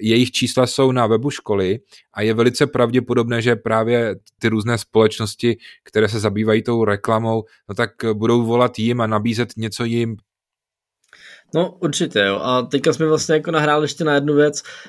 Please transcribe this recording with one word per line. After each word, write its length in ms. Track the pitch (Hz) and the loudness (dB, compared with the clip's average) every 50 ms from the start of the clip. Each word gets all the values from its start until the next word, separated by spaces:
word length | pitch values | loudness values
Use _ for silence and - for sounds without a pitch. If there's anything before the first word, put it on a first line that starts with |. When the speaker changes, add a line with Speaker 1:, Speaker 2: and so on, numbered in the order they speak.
Speaker 1:
jejich 300 | 107 110 113 120 127 123 | 0 2 2 2 2 2
čísla 360 | - - 123 120 - 131 127 | 0 -2 -4 0 0 0 0
jsou 260 | 123 - - 135 131 | 0 2 2 2 2
na 140 | 127 127 117 | 2 2 2
webu 240 | 107 113 110 123 143 | 2 2 0 0 -4
školy 480 | 131 - - - 104 98 95 92 101 123 - _ - - _ _ _ | -6 -6 -6 -4 -2 0 0 -2 -2 -4 -8 _ -20 -20 _ _ _
a 80 | 101 | -2
je 120 | 107 110 110 | -2 0 2
velice 320 | 113 117 123 123 - 151 | 2 2 2 2 2 0
pravděpodobné, 760 | - - 131 120 113 120 127 117 - 120 120 117 117 120 117 | 0 2 0 0 2 2 0 0 0 0 0 0 0 -2 0
že 140 | 110 123 117 | 0 0 0
právě 600 | 110 - 113 110 113 110 117 120 120 117 107 98 90 _ _ _ _ | 0 0 -2 0 0 2 2 0 0 0 -2 -4 -8 _ _ _ _
ty 100 | - 113 | -2 -2
různé 300 | 110 110 104 120 120 110 | 0 -2 -2 -2 -2 -4
společnosti, 800 | - - - 110 110 107 - - 110 104 - - - 120 107 - - - - _ _ | -4 0 2 4 4 4 2 -2 -6 -6 -4 -2 -2 -2 -2 -2 -8 -18 -20 _ _
které 240 | - - 110 110 101 | -4 0 0 0 2
se 120 | 113 110 | 0 -2
zabývají 420 | 104 104 98 107 110 110 107 113 | -2 -2 -2 0 0 2 2 2
tou 220 | 110 123 117 113 113 | 0 0 0 0 0
reklamou, 600 | 104 101 101 - - 113 110 113 113 113 113 107 - _ _ _ - | 0 0 -2 -2 -2 0 0 0 -2 -2 -4 -4 -8 _ _ _ -10
no 60 | 98 | -6
tak, 300 | 123 120 110 - - - | -4 -4 -4 -6 -4 -4
eh, 100 | 113 107 | -4 -2
budou 300 | 104 110 113 117 120 117 | 0 2 2 2 2 2
volat 340 | 113 117 123 123 120 123 - | 2 2 2 2 0 0 -2
jim 220 | 110 117 120 120 | -2 0 0 0
a 60 | 113 | 0
nabízet 420 | 110 110 107 107 117 110 113 120 117 - | 0 0 0 0 -2 -2 -2 -4 -4 -6
něco 280 | 113 113 107 - - 120 | -6 -8 -6 -4 -4 -4
jim. 320 | 117 117 117 117 113 110 107 _ _ _ _ _ _ _ _ _ _ _ _ _ _ _ _ _ _ _ _ - - - - _ _ - | -2 -2 -2 -2 -2 -6 -10 _ _ _ _ _ _ _ _ _ _ _ _ _ _ _ _ _ _ _ _ -20 -20 -20 -20 _ _ -2
Speaker 2:
No, 240 | 160 180 180 - - | -2 -2 -2 -4 -4
určitě, 380 | 175 147 143 - 175 143 - 107 | -4 -4 -2 -2 -4 -2 0 2
jo. 180 | 101 98 98 | 2 2 0
A 260 | 101 - 127 127 127 | 0 -2 0 0 0
teďka 300 | 120 - - 285 - 165 | 0 -2 -4 0 0 0
jsme 140 | 127 135 160 | 0 0 0
vlastně 280 | 156 156 151 - - 156 | 0 0 0 0 0 -2
jako 160 | 156 151 180 | -2 -2 -2
nahrál 320 | 165 160 151 151 147 151 | -2 0 0 2 2 0
ještě 220 | 151 143 - - 170 | 0 -2 -4 -4 -2
na 100 | 151 143 | 0 0
jednu 200 | 143 143 151 147 | 0 2 2 4
věc. 280 | 143 147 151 147 - - - - - - | 4 4 2 0 -4 -10 -16 -18 -20 -20